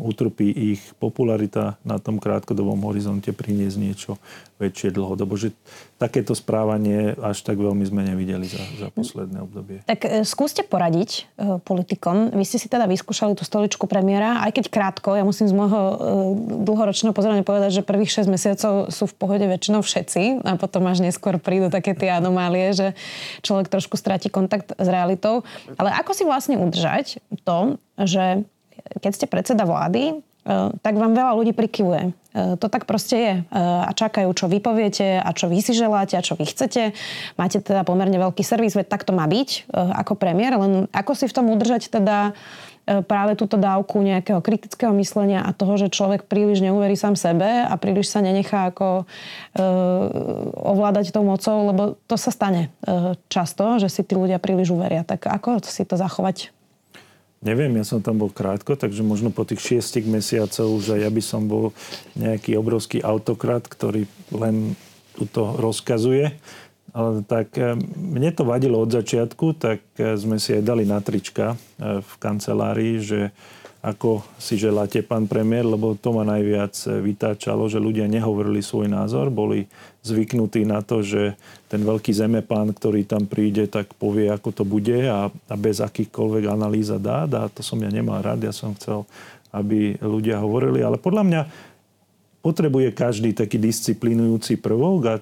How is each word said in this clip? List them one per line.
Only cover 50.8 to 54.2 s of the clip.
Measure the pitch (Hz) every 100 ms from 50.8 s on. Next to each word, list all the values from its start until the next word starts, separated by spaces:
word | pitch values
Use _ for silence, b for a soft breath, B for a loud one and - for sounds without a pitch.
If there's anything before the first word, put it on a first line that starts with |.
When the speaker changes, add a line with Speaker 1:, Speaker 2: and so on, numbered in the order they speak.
| 208 196 175 214
Speaker 2:
tou |
mocou, | 202 190 220 214 202
lebo | 190 208 -
to | - 226
sa | 254
stane, | - 202 175 160 -
e, | - 180 180 175 -
často, | 190 170 - 208 240
že | 196
si | -
tí | 180
ľudia | 190